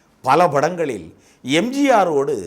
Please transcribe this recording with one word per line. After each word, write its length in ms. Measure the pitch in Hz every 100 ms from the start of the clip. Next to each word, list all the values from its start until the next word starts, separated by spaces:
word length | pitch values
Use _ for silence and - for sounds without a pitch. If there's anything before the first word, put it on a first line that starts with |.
| _ _
பல 260 | 127 147 156
படங்களில் 600 | 143 151 175 151 104 78 - _ _
எம் 280 | 123 156 233
ஜி 200 | 277 277
ஆரோடு 460 | 226 180 143 139 120